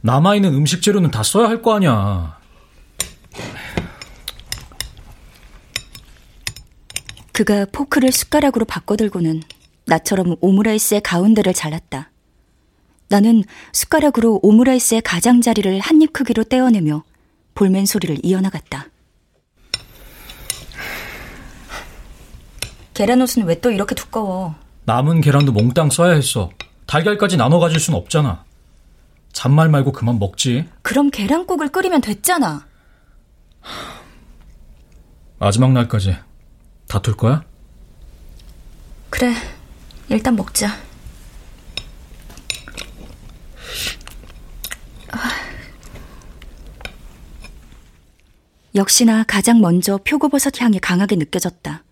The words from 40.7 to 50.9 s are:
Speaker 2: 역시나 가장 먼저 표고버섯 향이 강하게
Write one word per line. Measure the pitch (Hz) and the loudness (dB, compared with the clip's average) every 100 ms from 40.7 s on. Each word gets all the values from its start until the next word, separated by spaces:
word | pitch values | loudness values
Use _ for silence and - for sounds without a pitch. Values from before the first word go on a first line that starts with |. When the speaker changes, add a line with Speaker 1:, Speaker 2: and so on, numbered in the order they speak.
| 208 - - - - - - - - - - - - - - - - - - - - - - - - - - - - - - - - - - - - - - - - - - - - - - - - - - - - - - - - - - - - - - - - - - - - - - - _ _ _ _ _ _ _ _ | -6 -16 -20 -20 -20 -20 -20 -20 -20 -18 -16 -16 -20 -20 -20 -20 -20 -14 -14 -14 -18 -18 -18 -20 -20 -20 -20 -20 -20 -16 -10 -10 -12 -18 -20 -20 -20 -20 -16 -16 -16 -18 -20 -14 -10 -8 -8 -10 -16 -18 -20 -20 -20 -20 -20 -20 -20 -20 -20 -20 -18 -18 -18 -20 -20 -20 -20 -20 -20 -20 -20 -20 _ _ _ _ _ _ _ _
Speaker 2:
역시나 | 202 196 - 233 220 | -2 2 4 4 4
가장 | 226 202 214 233 | 2 0 4 6
먼저 | 180 175 180 196 | 6 2 0 -4
표고버섯 | - 294 294 277 277 - | -2 0 0 0 -2 -2
향이 | 247 190 | 0 0
강하게 | - | 0